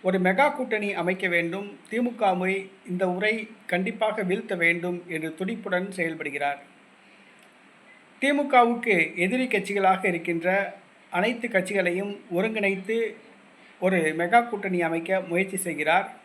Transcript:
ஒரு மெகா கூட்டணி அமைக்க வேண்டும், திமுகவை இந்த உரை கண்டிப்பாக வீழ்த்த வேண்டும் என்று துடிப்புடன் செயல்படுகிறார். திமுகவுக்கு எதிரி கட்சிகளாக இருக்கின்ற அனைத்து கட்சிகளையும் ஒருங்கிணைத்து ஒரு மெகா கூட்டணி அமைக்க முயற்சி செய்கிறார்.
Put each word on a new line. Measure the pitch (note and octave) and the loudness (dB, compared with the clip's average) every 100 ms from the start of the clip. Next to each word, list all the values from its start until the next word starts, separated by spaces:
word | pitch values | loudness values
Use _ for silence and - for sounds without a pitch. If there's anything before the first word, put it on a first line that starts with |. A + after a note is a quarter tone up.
ஒரு | F#3+ F#3 | 2 2
மெகா | F3+ F#3+ C#4+ | 2 4 4
கூட்டணி | C#4+ B3 G#3+ G3+ | 2 -2 -2 -2
அமைக்க | F3 E3+ F#3 F#3+ | -2 -2 0 0
வேண்டும், | E3+ E3+ F#3 G3+ - - | 0 0 -4 -10 -14 -6
திமுகவை | A3 B3 A#3 G#3 F#3 F#3 F#3+ F#3+ - - | -2 -2 2 2 2 0 -2 -6 -18 -8
இந்த | F3+ F#3 | -2 -2
உரை | F3+ G#3 A3+ A3 - - | 0 0 -2 -6 -16 -4
கண்டிப்பாக | F3+ G3 A3+ A3 G#3+ | -2 -2 -2 -2 0
வீழ்த்த | F#3+ F#3+ - F#3 | -2 -2 -2 0
வேண்டும் | E3+ E3+ F3+ F3 F3 | 2 2 -2 -6 -6
என்று | D#3+ D#3+ D#3+ | -8 -8 -6
துடிப்புடன் | F#3 A#3 G3+ F3+ G3 F#3 | -8 -6 -2 -2 -2 -4
செயல்படுகிறார். | E3 D#3 D3 C#3+ C#3+ C#3+ - - - _ - - - - - _ - - - - - - | -4 -4 -6 -4 -4 -4 -12 -20 -20 _ -20 -20 -20 -20 -20 _ -20 -20 -20 -20 -20 -2
திமுகவுக்கு | C4+ C#4+ C#4+ B3+ A#3+ A#3 A#3 F#3 D#3 F3 | 2 2 6 6 6 4 2 2 2 0
எதிரி | F3+ B3+ B3+ | 0 0 0
கட்சிகளாக | G#3+ G3 G3+ F#3+ F#3 F#3+ | -2 0 2 2 2 0
இருக்கின்ற | E3+ E3+ E3+ F3 F#3+ G3 - - _ - | -2 -2 -2 0 0 -2 -8 -20 _ -6
அனைத்து | F3 G#3 A#3 A#3+ | -2 0 -2 0
கட்சிகளையும் | F#3+ F#3 G3+ F3+ F3 G3+ G3+ - E3+ | 0 0 0 0 0 -4 -8 -4 -2
ஒருங்கிணைத்து | A3 A3 G3 F#3+ F#3+ A3+ A3 - - - - - - - | 0 0 0 -2 -2 -2 -2 -6 -20 -20 -20 -20 -20 -2
ஒரு | F3+ F#3 D#3 D#3+ | 0 2 2 0
மெகா | F3 A#3 A#3+ | 4 4 4
கூட்டணி | G3+ G3 F3+ | -4 -2 0
அமைக்க | E3 E3 E3 F#3+ | 0 -2 0 -2
முயற்சி | E3+ E3+ F#3+ - | 0 -2 0 -4
செய்கிறார். | F#3 D3+ D3+ F3 G3 - | -6 -2 2 2 2 -12